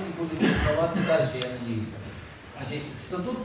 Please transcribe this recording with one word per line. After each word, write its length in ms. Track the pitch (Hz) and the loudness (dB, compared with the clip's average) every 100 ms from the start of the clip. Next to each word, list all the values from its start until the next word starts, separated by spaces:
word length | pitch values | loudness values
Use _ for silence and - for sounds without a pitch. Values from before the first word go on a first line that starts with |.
| 190 | -2
і 20 | 170 | -4
будуть 220 | 165 156 | -4 4
визнавати 560 | - - 151 151 170 180 135 | 4 6 4 4 4 2 4
далі, 180 | - 131 127 | 6 4 0
я 60 | 123 123 | -4 -4
надіюся. 400 | 117 110 101 - - - - - - - | -2 -2 -2 -8 -10 -12 -14 -16 -16 -10
Значить, 300 | - 139 - - - | -6 -6 -6 -10 -6
статут 300 | 180 240 240 | -4 -2 -4